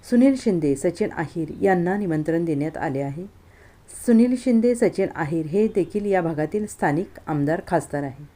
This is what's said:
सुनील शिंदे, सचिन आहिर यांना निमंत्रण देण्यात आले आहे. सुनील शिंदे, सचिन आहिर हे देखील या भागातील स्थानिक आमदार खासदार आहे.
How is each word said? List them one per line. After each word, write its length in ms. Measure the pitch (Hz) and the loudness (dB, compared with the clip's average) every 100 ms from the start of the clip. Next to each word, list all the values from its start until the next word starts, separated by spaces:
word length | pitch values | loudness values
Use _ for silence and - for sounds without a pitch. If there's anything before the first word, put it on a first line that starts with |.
| - | 2
सुनील 240 | 240 269 262 | 4 6 4
शिंदे, 400 | 233 180 151 139 | 0 2 2 0
सचिन 320 | 180 175 208 | -2 -2 -4
आहिर 360 | - 160 170 151 - | -4 -6 -6 -8 -2
यांना 360 | 196 185 175 202 | 2 2 2 -2
निमंत्रण 480 | 196 156 156 165 | -2 -2 0 -2
देण्यात 320 | 170 143 151 - | 0 -2 -2 -4
आले 240 | 151 135 | -4 -4
आहे. 220 | 139 143 196 - - - - - - - - | -6 -8 -14 -18 -20 -20 -20 -20 -20 -6 4
सुनील 280 | 226 247 247 | 6 6 2
शिंदे, 360 | 262 226 240 | 2 4 4
सचिन 340 | 240 202 - 190 - | 2 0 2 -4 -2
आहिर 300 | 151 165 156 | -4 -2 -2
हे 200 | 185 220 | 0 0
देखील 380 | 208 170 208 | 0 -2 -2
या 160 | 208 190 | 0 0
भागातील 460 | 165 151 156 208 208 | 0 -2 -2 -4 -6
स्थानिक 400 | - 175 147 202 - - | -2 0 0 -4 -10 -6
आमदार 340 | 151 143 170 - | -2 0 -2 0
खासदार 360 | 170 - 143 | -2 -2 -6
आहे. 220 | 143 131 147 | -6 -10 -20